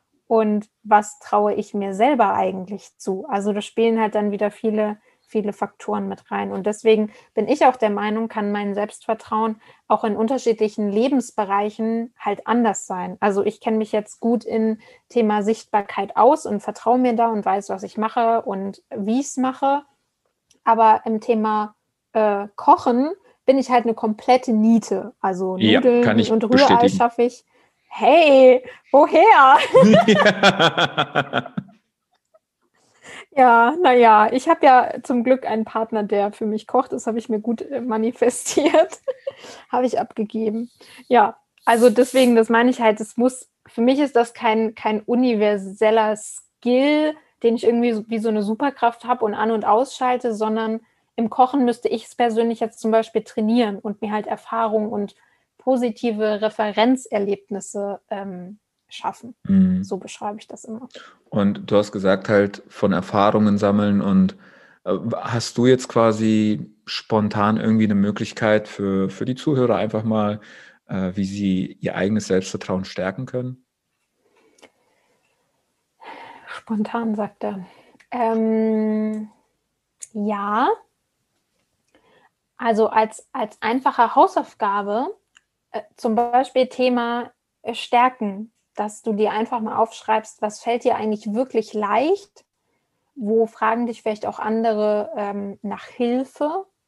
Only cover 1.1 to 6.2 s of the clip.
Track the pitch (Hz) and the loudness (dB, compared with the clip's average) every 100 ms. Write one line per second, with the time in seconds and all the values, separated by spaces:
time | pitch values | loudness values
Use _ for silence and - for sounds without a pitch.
1.1 | - - 208 208 208 208 208 196 190 247 | -12 -4 0 0 -2 -6 -6 -6 0 2
2.1 | 262 202 190 190 190 185 202 - - - | 2 2 0 -2 -4 -10 -14 -16 -12 -8
3.1 | 190 294 202 202 208 - - 226 226 220 | -8 -6 -6 -4 -6 -4 0 0 0 -2
4.1 | 214 208 202 208 - 220 214 208 208 _ | -2 -4 -2 -4 -4 -4 -2 -4 -6 _
5.1 | _ _ 220 208 - 196 - - 208 196 | _ _ -6 -6 -6 -8 -8 -8 -6 -6
6.1 | 190 | -10